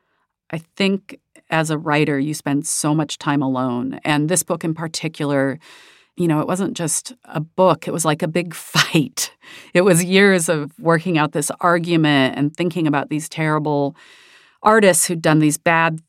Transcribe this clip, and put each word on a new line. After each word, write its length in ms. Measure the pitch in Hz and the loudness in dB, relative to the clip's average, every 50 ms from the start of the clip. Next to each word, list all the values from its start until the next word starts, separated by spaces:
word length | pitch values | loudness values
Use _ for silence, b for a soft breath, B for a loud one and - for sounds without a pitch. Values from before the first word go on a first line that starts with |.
| _ _ _ _ _ _ _ _ _ _ | _ _ _ _ _ _ _ _ _ _
I 60 | - | -12
think 600 | 160 - _ _ - 196 190 196 190 - - - - _ _ _ - _ _ | -12 -12 _ _ -2 0 0 0 -2 -6 -14 -20 -20 _ _ _ -20 _ _
as 200 | 165 160 160 156 | -2 -2 0 0
a 80 | 156 | -2
writer, 420 | 147 170 165 147 151 151 156 143 135 | -4 -2 0 0 2 2 0 0 -2
you 140 | 139 151 147 | -2 -4 -6
spend 340 | - - 147 139 143 156 | -6 -4 -2 -2 -2 -2
so 260 | - - - - 151 151 | -4 -6 -4 -2 -2 0
much 240 | 160 151 - - | -2 -2 -4 -8
time 240 | - - 156 143 143 | -6 -4 -2 -2 0
alone. 580 | 139 135 131 127 131 127 120 123 123 135 - - - | 0 -2 -2 -2 -2 -4 -4 -4 -6 -8 -10 -6 -4
And 260 | - 151 147 147 156 | -2 0 0 0 0
this 140 | 180 170 - | 0 -2 -2
book 200 | - 180 165 - | -4 -6 -4 -4
in 100 | 160 160 | -6 -6
particular, 840 | 160 165 160 - - - 156 156 - 156 143 143 139 135 135 127 160 B B B B B B B B B B B | -6 -8 -8 -8 -6 -8 -8 -6 -4 -4 -2 0 0 0 -2 -4 -8 B B B B B B B B B B B
you 100 | - 175 | -4 0
know, 140 | 165 151 151 | 0 0 0
it 60 | - | 0
wasn't 300 | - 180 180 196 - - | -2 -4 -4 -4 -6 -4
just 360 | - 170 156 - - - - 247 _ _ | -6 -6 -4 -4 -6 -8 -10 -20 _ _
a 140 | - - 151 | -10 -8 -8
book. 480 | 156 160 _ - 185 180 160 - - | -8 -6 _ 2 4 4 4 2 -2
It 40 | - | -8
was 140 | - 170 160 | -6 -2 -2
like 160 | 160 151 160 | -2 0 0
a 60 | 185 | -2
big 260 | 160 160 175 175 180 - | -2 -2 -2 -4 -4 -10
<laughs> 0 | |
fight. 800 | - - - - - - - - 165 135 - - - - - B B B B B B B B B | -14 -16 -4 -2 -2 -2 2 2 0 0 0 -4 -8 -8 -8 B B B B B B B B B
It 80 | 175 | 2
was 220 | 185 208 170 165 185 | 4 4 4 4 2
years 460 | 175 185 190 202 202 190 180 160 185 | 2 4 4 6 6 4 4 2 0
of 280 | 170 151 147 143 - - | -2 -2 -2 -6 -10 -4
working 380 | - 165 165 160 165 190 170 | 0 0 0 0 0 0 0
out 140 | 151 151 151 | 0 0 0
this 200 | - 165 143 - 165 - | -2 -4 -4 -4 -6 -2
argument 760 | - 175 170 175 160 170 170 165 156 151 147 139 131 127 - | 0 2 2 2 0 0 2 2 4 4 4 4 2 2 0
and 180 | - 143 147 156 | -2 -4 -4 -2
thinking 300 | - 175 180 165 175 160 | -2 -4 -4 -2 -2 -2
about 220 | 151 147 143 - - | 0 0 -2 -4 -4
these 200 | 156 151 151 - | -6 -8 -8 -8
terrible 680 | - 160 156 156 156 156 147 151 147 143 143 139 160 b b b b b b b b b b b b b | -6 -4 -2 -2 -2 -2 -2 -2 -2 0 -2 -2 -4 b b b b b b b b b b b b b
artists 460 | - 214 214 220 202 190 170 - - | 2 4 4 6 6 6 4 4 0
who'd 140 | - 180 165 | -2 -4 -2
done 180 | 160 165 151 156 | 2 4 4 4
these 180 | 151 151 151 | 4 2 0
bad 420 | - - 170 165 165 165 165 160 156 - | 0 0 2 2 2 2 0 -2 -6 -12